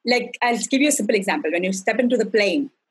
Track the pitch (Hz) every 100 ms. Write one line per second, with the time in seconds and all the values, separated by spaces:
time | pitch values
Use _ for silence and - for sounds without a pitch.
0 | 240 247 - - 240 233 - 269 294 -
1 | 208 214 190 156 156 170 185 190 - 214
2 | 247 240 214 220 202 151 139 - _